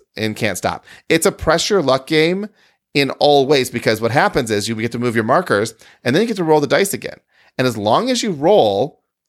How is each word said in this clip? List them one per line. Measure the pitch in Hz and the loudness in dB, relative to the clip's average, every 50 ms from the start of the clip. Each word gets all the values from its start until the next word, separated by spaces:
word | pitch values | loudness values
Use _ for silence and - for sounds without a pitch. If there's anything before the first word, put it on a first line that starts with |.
| _ _ - | _ _ -10
and | - 110 107 107 | -6 -6 -6 -4
Can't | - 120 104 90 - | -4 -4 -4 -4 -4
Stop. | - 95 82 82 _ - - - _ - | -4 -6 -6 -6 _ -20 -20 -12 _ -2
It's | - 165 165 | 0 2 0
a | 202 | 0
pressure | - - - - 160 170 - - 214 196 | -2 -2 -2 0 0 0 0 0 0 0
luck | 151 131 131 135 - | 2 2 0 0 0
game | - 160 156 156 170 185 196 208 208 _ _ _ _ _ _ _ _ - | 0 0 2 2 2 0 -4 -8 -12 _ _ _ _ _ _ _ _ -2
in | 147 139 131 | -2 0 0
all | - - - 147 147 139 135 | 0 2 2 4 4 4 4
ways, | 131 151 135 127 123 | 2 2 0 0 -2
because | - 117 - 127 110 101 | -4 -4 -2 -2 -2 0
what | 113 113 | -2 0
happens | 110 151 190 202 - 160 127 110 | 0 2 0 0 0 -2 -2 -2
is | 107 104 101 110 | -2 -2 -2 -4
you | 113 | -6
get | 110 110 117 | -4 -6 -6
to | - 117 | -4 -4
move | 120 123 110 | -4 -2 -2
your | 113 107 | -2 0
markers, | 113 139 175 180 - 110 101 110 123 - _ - - _ _ - | 0 0 0 0 0 0 0 0 -2 -6 _ -20 -20 _ _ -4
and | 123 131 | -2 0
then | 170 | 0
you | 226 233 | 0 0
get | 220 | -2
to | 196 175 | -4 0
roll | 160 156 151 | 2 2 2
the | 143 117 | 2 2
dice | 139 160 196 - - | 0 0 0 0 -4
again. | 107 - - - - _ _ _ _ _ _ - - | -8 -10 -12 -14 -16 _ _ _ _ _ _ -4 -2
And | 131 | -2
as | 127 113 | -2 0
long | 110 101 104 120 165 220 262 | 0 0 2 2 2 2 0
as | 254 240 | -2 -2
you | - 220 | -2 -4
roll | 170 135 143 175 214 190 123 104 98 98 127 151 - _ _ _ _ _ _ | -4 0 2 4 4 6 4 4 2 0 -2 -2 -6 _ _ _ _ _ _